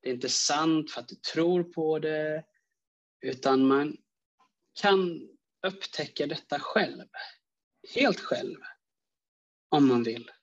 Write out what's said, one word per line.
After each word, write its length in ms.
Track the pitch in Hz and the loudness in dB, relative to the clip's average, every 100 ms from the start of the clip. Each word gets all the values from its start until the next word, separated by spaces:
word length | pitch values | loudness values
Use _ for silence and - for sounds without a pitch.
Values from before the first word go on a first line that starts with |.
Det 80 | - | -6
är 40 | |
inte 160 | 123 131 | -6 -2
sant 640 | - - 147 160 156 151 | -2 0 0 2 2 0
för 100 | - | -10
att 60 | 123 | -12
du 80 | - - | -12 -8
tror 300 | 160 170 180 | 0 2 2
på 360 | 175 - 156 156 | 0 -2 -2 0
det. 440 | 156 156 151 156 - _ _ _ _ _ _ _ | 0 -2 -2 -4 -8 _ _ _ _ _ _ _
Utan 460 | 131 131 135 131 131 | -8 -2 2 4 6
man 300 | 139 147 156 _ _ _ _ _ _ _ - | 4 2 -6 _ _ _ _ _ _ _ -2
kan 400 | 208 196 185 160 - _ _ _ 190 | 2 4 2 -4 -12 _ _ _ -8
upptäcka 600 | 190 - - 147 - 147 | -8 -12 -8 -8 -4 -6
detta 320 | 156 - 147 | -6 -6 -8
själv. 440 | - - 190 - - - - - _ _ _ _ - - | -2 0 -2 -4 -16 -16 -16 -16 _ _ _ _ -10 0
Helt 240 | 269 185 | 2 2
själv. 380 | - 120 - - - - _ _ _ _ _ _ _ _ _ | -4 -6 -6 -10 -16 -20 _ _ _ _ _ _ _ _ _
Om 180 | 131 139 | 4 6
man 160 | 120 | 6
vill. 280 | 113 117 120 - | 2 -4 -10 -20